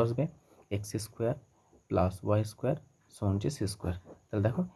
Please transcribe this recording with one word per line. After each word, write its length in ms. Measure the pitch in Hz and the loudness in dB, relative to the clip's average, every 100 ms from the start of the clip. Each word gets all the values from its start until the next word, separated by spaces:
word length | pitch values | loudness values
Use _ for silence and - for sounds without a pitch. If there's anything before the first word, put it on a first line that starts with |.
| 117 | 6
আসবে? 180 | 120 156 - - - _ 101 | 2 -2 -4 -20 -20 _ -6
এক্স 140 | 104 113 - | -4 -6 -8
স্কয়ার 300 | - 117 135 - _ _ - _ | -4 -2 -2 -8 _ _ -20 _
প্লাস 240 | 101 90 92 104 | 2 2 2 2
ওয়াই 160 | 104 107 | 2 2
স্কয়ার 260 | - 123 151 - _ _ - | -2 -2 -2 -6 _ _ -4
সমান 180 | 104 98 | 0 2
হচ্ছে 140 | 139 - | 0 -2
সি 80 | 98 | -4
স্কয়ার। 220 | - - 87 - - _ | -4 -4 -6 -8 -20 _
তাহলে 160 | 107 107 | 0 0
দেখো 140 | 127 180 | 0 -4